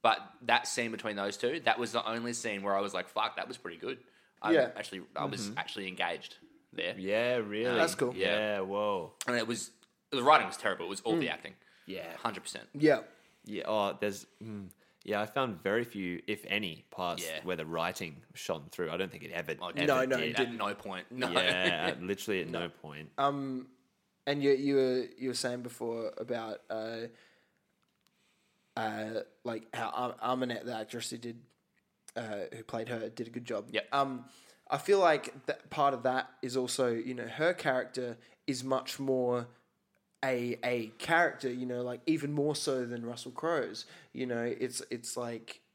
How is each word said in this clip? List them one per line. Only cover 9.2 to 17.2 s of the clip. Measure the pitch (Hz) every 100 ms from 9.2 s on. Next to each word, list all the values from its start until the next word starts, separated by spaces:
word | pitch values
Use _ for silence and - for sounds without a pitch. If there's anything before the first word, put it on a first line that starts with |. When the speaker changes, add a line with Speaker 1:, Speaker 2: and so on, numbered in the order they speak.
| -
Speaker 1:
And | 120
it | 113
was, | 113 - _ _ _ _
the | 135
writing | 123 151 95
was | -
terrible. | 107 90 87
It |
was | 98
all | 113 165
the | 82
Speaker 2:
Mm. |
Speaker 1:
acting. | 78 - - - - -
Speaker 3:
Yeah. | 92 85 -
Speaker 1:
Hundred | 117 107
percent. | - - 117
Speaker 2:
Yeah. | 143 151 127 - - _ _
Speaker 3:
Yeah, | - 101 -
oh, | 107 101 -
there's, | 104 98 - _
mm, | 110 104 95 - _ _
yeah, | - 104
I | 107
found | 139 127 87
very | 95 110
few, | 117 104 92 87 -
if | 101 -
any, | 104 98 80 -
parts | - 90 78